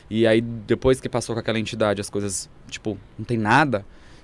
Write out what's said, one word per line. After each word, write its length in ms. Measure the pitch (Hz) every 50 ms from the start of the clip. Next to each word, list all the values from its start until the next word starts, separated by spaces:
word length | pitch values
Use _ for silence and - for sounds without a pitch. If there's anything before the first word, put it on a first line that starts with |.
| - -
e 180 | 101 110 113 113
aí 120 | 110 113
depois 580 | 117 117 117 117 104 104 117 - - 131 135 131
que 80 | - 120
passou 240 | - 120 110 - 117
com 40 | 113
aquela 180 | 110 - 110 110
entidade, 400 | 110 101 - 110 110 104 101 98
as 60 | 101 -
coisas, 380 | - 104 101 101 95 - - - - - - -
tipo, 260 | - - - 113 101 101 - - - -
não 80 | 107
tem 120 | - 123 117
nada. 440 | 107 104 117 139 156 143 113 101 98 - - - - - - -